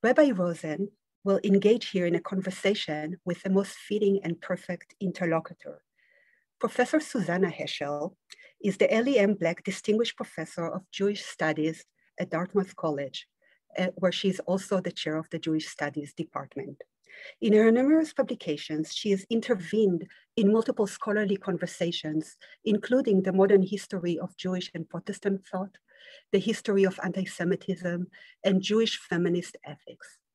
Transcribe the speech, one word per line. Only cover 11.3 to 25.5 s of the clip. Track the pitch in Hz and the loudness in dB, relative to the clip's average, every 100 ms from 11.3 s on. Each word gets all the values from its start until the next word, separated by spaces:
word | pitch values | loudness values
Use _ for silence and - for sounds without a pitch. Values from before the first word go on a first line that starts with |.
| - 160 156 156 160 - _ _ - | -2 -2 0 -2 -2 -14 _ _ -8
at | 180 | -4
Dartmouth | 165 180 202 190 - | -4 0 0 -2 -4
College, | 165 143 139 - - _ _ _ _ - | -4 -2 -6 -10 -16 _ _ _ _ -4
uh, | 185 - | -2 0
where | 180 | 0
she | 170 196 | 2 -2
is | 185 | -2
also | - 190 - 190 | -2 -2 0 -2
the | 180 | -2
chair | - 160 156 | -6 -4 -4
of | 160 | -4
the | 165 | -6
Jewish | 165 156 156 | -2 -2 -2
Studies | - 147 143 143 | -6 -6 -6 -10
Department. | - 160 - 139 - 143 139 - _ _ - - - | -10 -8 -8 -10 -10 -10 -14 -20 _ _ -20 -20 -4
In | 233 | 4
her | 214 226 | 6 8
numerous | 233 269 320 311 | 6 6 4 4
publications, | - 269 247 180 151 - 156 156 | -2 -2 -2 -6 -6 -4 -4 -4
she | - 214 | -4 0
has | 196 - | 0 0
intervened | 226 220 185 165 214 214 170 165 - _ - | -4 0 -4 0 2 2 2 -4 -18 _ 2
in | 202 | 4
multiple | 214 226 247 202 | 4 2 0 -2
scholarly | - - 208 208 196 | -2 -2 0 0 -2
conversations, | - 170 175 - 175 170 156 156 156 - - - | -2 -4 -4 -4 -4 -4 -4 -4 -6 -16 -20 -8
including | - 208 - 254 254 196 | 0 0 2 2 4 2
the | 185 | 4
modern | 185 196 202 | 4 6 6
history | 185 202 - 190 175 165 | 4 -2 -6 -6 -4 -4
of | 180 - | -6 -8
Jewish | 185 185 180 | -6 -4 -6
and | 175 160 | -10 -10
Protestant | 170 - 196 208 196 | -10 -10 -6 -4 -4
thought, | - | -6